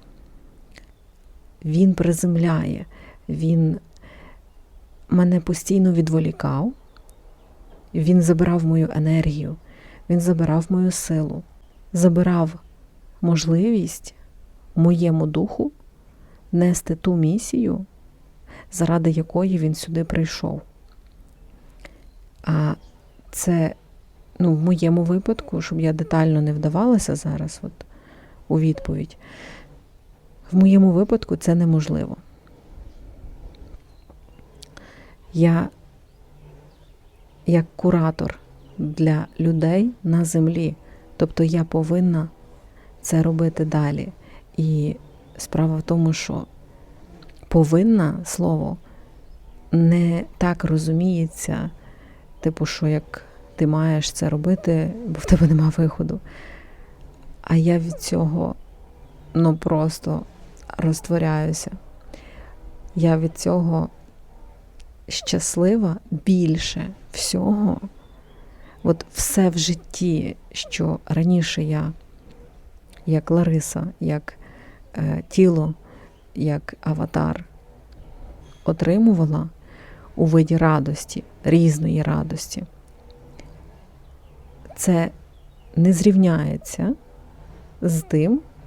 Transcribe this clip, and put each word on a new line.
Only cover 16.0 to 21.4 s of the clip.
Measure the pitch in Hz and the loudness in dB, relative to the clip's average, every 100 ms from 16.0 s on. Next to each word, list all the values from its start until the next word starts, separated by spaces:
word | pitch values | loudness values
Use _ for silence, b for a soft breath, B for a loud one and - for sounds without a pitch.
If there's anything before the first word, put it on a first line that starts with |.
| b b b b b | b b b b b
нести | 175 180 175 - 160 | 2 2 0 -4 -4
ту | 185 170 | 0 2
місію, | 156 208 - 262 208 185 190 - - - - - B B B | 2 0 -2 -2 -2 -4 -8 -18 -20 -20 -20 -20 B B B
заради | - 160 170 165 | -4 0 2 0
якої | 156 160 175 190 175 | 0 -2 -2 0 0
він | 156 | -2
сюди | 156 - 165 | -4 -4 -4
прийшов. | 165 175 160 - 160 156 - - - - - - - - | -2 -2 -2 -4 -8 -8 -12 -20 -20 -20 -20 -20 -20 -20